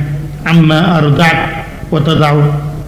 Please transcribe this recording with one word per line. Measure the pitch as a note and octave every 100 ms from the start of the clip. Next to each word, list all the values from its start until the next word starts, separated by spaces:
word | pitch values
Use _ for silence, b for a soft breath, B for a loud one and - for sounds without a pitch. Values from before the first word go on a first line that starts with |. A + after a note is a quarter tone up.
| - - - - E3
amma | E3 D#3 D#3 F3 E3
arda'at | D3+ C#3+ E3 D#3 - - - - -
wa | D#3
tada'u | D#3 D#3 D3 D3 D3 - - -